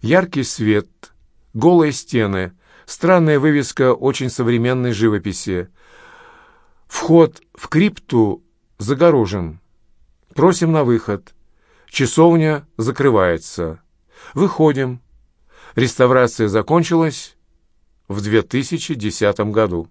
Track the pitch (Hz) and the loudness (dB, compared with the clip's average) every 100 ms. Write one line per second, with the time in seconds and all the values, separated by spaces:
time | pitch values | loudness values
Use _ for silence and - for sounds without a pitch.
0 | 110 175 180 143 123 - 107 104 - _ | 2 0 2 -4 -6 -2 0 0 -2 _
1 | - _ _ _ _ 113 143 175 156 131 | -20 _ _ _ _ 0 4 4 2 -2
2 | - 120 104 95 92 _ _ _ - - | -4 -2 -2 -2 -6 _ _ _ -18 -6
3 | 170 185 160 147 151 147 123 - 131 123 | 0 2 4 2 2 0 -2 0 0 2
4 | 131 135 127 - 120 120 120 127 123 104 | 0 -2 -6 -4 -2 0 0 -2 -4 0
5 | 113 104 101 90 - 92 87 _ _ - | 0 0 -6 -8 -6 -6 -6 _ _ -20
6 | - - - - _ _ _ _ _ - | -20 -20 -20 -20 _ _ _ _ _ -10
7 | 330 165 160 - _ _ - 156 202 208 | 2 4 4 0 _ _ -4 0 0 -2
8 | _ 123 107 - _ _ _ _ 104 131 | _ 0 0 -2 _ _ _ _ -6 2
9 | 170 143 104 98 85 82 _ _ _ _ | 2 2 0 -4 -8 -12 _ _ _ _
10 | _ _ _ - 160 175 165 160 127 117 | _ _ _ 0 2 2 0 0 2 0
11 | - 101 _ _ _ _ _ _ _ - | -2 -8 _ _ _ _ _ _ _ -4
12 | 131 - 170 170 156 147 - - 113 120 | -2 4 4 4 2 -2 -8 -6 -6 0
13 | 135 110 92 82 - - 82 80 _ _ | 2 4 2 0 -6 -8 -8 -8 _ _
14 | _ _ - - 185 - 160 135 131 127 | _ _ -12 -2 -2 2 2 2 -4 -8
15 | _ _ _ _ _ _ - - 123 - | _ _ _ _ _ _ -10 -2 -2 2
16 | 127 127 123 - 107 104 101 165 165 165 | 4 4 2 0 0 0 0 0 2 0
17 | 160 - - _ _ _ _ _ _ _ | 0 -4 -16 _ _ _ _ _ _ _
18 | _ 101 101 107 98 127 135 165 - 139 | _ -8 0 0 0 -4 -4 -8 -6 -6
19 | 104 - 104 101 104 107 107 87 82 | -6 -2 -2 0 -2 -2 -2 -4 -10